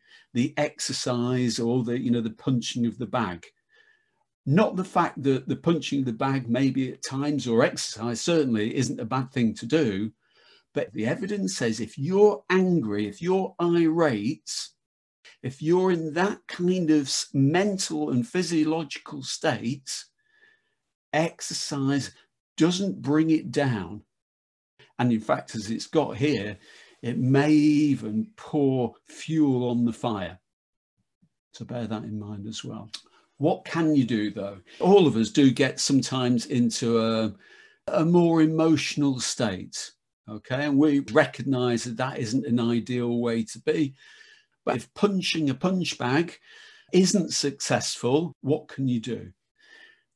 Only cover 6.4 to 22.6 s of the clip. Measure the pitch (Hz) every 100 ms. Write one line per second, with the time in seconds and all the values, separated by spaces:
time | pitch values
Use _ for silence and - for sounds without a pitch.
6.4 | 117 120 135 131 131 - - 131 147 147
7.4 | 120 113 - 147 - - 117 113 - 170
8.4 | 135 113 107 - 113 - 117 131 131 -
9.4 | 113 - 117 151 131 98 107 - _ _
10.4 | _ _ _ - 131 107 110 156 190 208
11.4 | 95 - 120 110 110 - 139 190 208 190
12.4 | - 185 185 175 110 104 104 98 170 190
13.4 | 185 - 170 170 165 165 160 110 104 80
14.4 | - - - _ _ _ _ _ - _
15.4 | 135 131 151 180 185 175 160 151 190 -
16.4 | - - 175 180 165 156 139 - - 143
17.4 | 139 170 208 190 - 156 151 123 117 185
18.4 | 180 170 151 160 151 - - 147 131 -
19.4 | 165 113 113 139 - - - _ _ _
20.4 | _ _ _ _ _ _ _ 147 165 -
21.4 | - - - 143 135 139 131 - _ _
22.4 | _ -